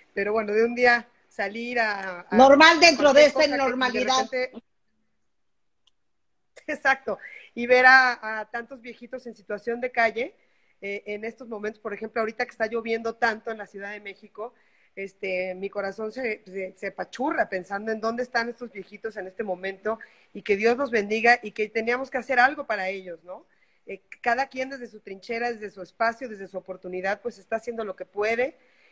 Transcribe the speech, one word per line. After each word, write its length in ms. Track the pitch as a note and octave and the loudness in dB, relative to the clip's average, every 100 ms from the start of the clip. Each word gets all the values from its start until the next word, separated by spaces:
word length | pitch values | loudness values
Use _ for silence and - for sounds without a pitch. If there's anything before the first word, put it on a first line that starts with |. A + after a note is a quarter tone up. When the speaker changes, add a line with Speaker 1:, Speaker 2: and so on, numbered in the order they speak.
| _ | _
Speaker 1:
Pero 200 | - G3+ | -6 -2
bueno, 200 | A3 G#3+ | -2 0
de 120 | G#3+ A#3 | 2 2
un 100 | A#3+ | 4
día 320 | B3 A#3+ - _ _ | 4 4 0 _ _
salir 500 | - G3+ A3 A#3 B3 | -8 -6 -6 -4 -2
a... 460 | A3 G3+ F#3+ F3 - | -2 -2 -8 -10 0
a 60 | G#3+ | 8
Speaker 2:
Normal 420 | C4+ C#4+ D#4+ E4 | 8 10 8 10
dentro 340 | E4+ C#4+ D4 | 6 6 6
de 180 | C#4 D4 | 8 8
Speaker 1:
cualquier 20 | |
Speaker 2:
esta 0 | |
Speaker 1:
cosa 100 | C4 | 6
que, 40 | D4+ | 2
y 40 | |
de 60 | C4+ | 2
Speaker 2:
normalidad. 580 | C4+ B3+ B3+ A#3+ B3+ C4 B3+ | -2 0 -2 0 0 0 0
Speaker 1:
repente 320 | B3+ B3+ A#3 | -4 -6 -10
<laughs> 40 | - _ _ _ _ _ _ _ _ _ _ _ _ _ _ _ _ _ _ - - | -20 _ _ _ _ _ _ _ _ _ _ _ _ _ _ _ _ _ _ -16 -10
Exacto, 520 | D4+ C#4 C4 - G3 - - - | -2 0 0 -2 -8 -10 -20 -14
y 140 | - A#3+ | -8 2
ver 180 | B3+ B3+ | 6 8
a, 540 | C4 B3+ A#3+ A3 A3 | 8 6 0 -6 -10
a 60 | G#3+ | -8
tantos 320 | A#3 A#3 C4 | -10 -10 -16
viejitos 440 | A#3 A3+ A#3+ C4 A#3+ | -18 -18 -14 -14 -14
en 60 | |
situación 460 | G#3+ F#3+ G#3 A#3 A#3 | -16 -10 -8 -6 -6
de 120 | B3 | -4
calle, 440 | B3 A3+ G#3+ D4 - _ _ _ _ | 0 0 0 -6 -10 _ _ _ _
eh, 220 | G3+ G3+ - | -10 -10 -10
en 180 | G#3 A3 | -10 -10
estos 220 | A#3 A#3 | -12 -14
momentos, 320 | G#3+ G#3 A3 | -10 -10 -10
por 120 | A3+ | -10
ejemplo, 280 | G3+ A3 A#3 | -10 -6 -4
ahorita 240 | A3 A3+ B3 | -4 -4 -8
que 60 | |
está 160 | - A3 | -4 -4
lloviendo 480 | A#3 A3+ A3+ A3+ A3+ | -4 -4 -4 -6 -2
tanto 360 | A#3 A3 A#3 | -2 -2 -8
en 60 | A3 | -12
la 100 | G3+ | -12
Ciudad 240 | G3+ G3+ | -14 -14
de 80 | G#3 | -14
México, 540 | G3+ G3 G#3+ - A#3 - _ _ _ - | -16 -18 -20 -14 -14 -14 _ _ _ -14
este, 580 | G3 - F#3+ F#3 F#3 | -14 -8 -4 -4 -4
mi 160 | F#3 G3 | -6 -8
corazón 420 | G3+ G3 G3 A3 | -6 -6 -6 -8
se, 300 | A3 B3 G#3+ - | -6 -6 -6 -10
se, 280 | F#3+ F#3+ - | -10 -10 -8
se 120 | G3 | -10
apachurra 600 | - F3+ - C#4 D#4+ G#3+ | -8 -10 -4 -2 0 -2
pensando 420 | F#3 F3 G3+ A3 | -4 -6 -6 -4
en 100 | A3 | -4
dónde 220 | A3 A#3 | -2 -4
están 260 | B3 A#3 A#3 | -4 -2 -4
estos 220 | A#3 F#3+ | -6 -14
viejitos 440 | G3+ F#3 G#3 A3 G#3 | -14 -16 -12 -10 -10
en 120 | F#3 | -10
este 160 | F#3 | -8
momento, 560 | G#3+ F3+ F#3+ G3 G#3+ A3 - _ _ | -6 -6 -8 -6 -6 -6 -10 _ _
y 80 | G#3 | -10
que 160 | - G3+ | -2 2
Dios 180 | A3 A#3+ | 2 2
los 140 | C#4 | 0
bendiga, 480 | A3+ G3+ A3 A3+ A#3+ | -2 0 2 4 4
y 80 | G#3 | 0
que 180 | - G#3+ | -6 -6
teníamos 400 | A3+ A3 B3 C4 | -4 -2 -4 -4
que 80 | B3+ | -6
hacer 220 | - B3 | 0 2
algo 260 | B3+ D4+ C#4 | 2 2 -6
para 240 | G#3 F#3 | -6 -6
ellos, 340 | G3 F#3 E3 | -8 -12 -16
¿no? 220 | E3+ G3+ E4+ _ _ _ - | -16 -18 -18 _ _ _ -18
Eh, 160 | F#3+ _ - | -18 _ -6
cada 260 | B3 A#3+ C4+ | -2 -2 -2
quien 220 | B3+ C4 | -6 -8
desde 180 | C#4 A#3+ | -10 -14
su 120 | G#3 | -16
trinchera, 520 | - G3 - A#3 A#3+ | -16 -16 -8 -6 -6
desde 180 | A3+ G#3 | -6 -12
su 120 | G3 | -14
espacio, 460 | F3+ - A3+ A3+ B3+ | -16 -2 -2 -2 -10
desde 200 | G#3 F#3+ | -12 -12
su 100 | F#3 | -12
oportunidad, 640 | F3+ F3+ F#3 F#3 F#3+ G#3 | -12 -12 -10 -6 -4 -4
pues 160 | A#3+ A3 | -6 -12
está 200 | - A3+ | -8 -6
haciendo 280 | A#3+ A3+ G#3+ | -6 -8 -8
lo 100 | - | -10
que 100 | F#3 | -10
puede, 520 | G3+ G#3 A#3 C4 - _ _ _ | -4 -2 0 -2 -6 _ _ _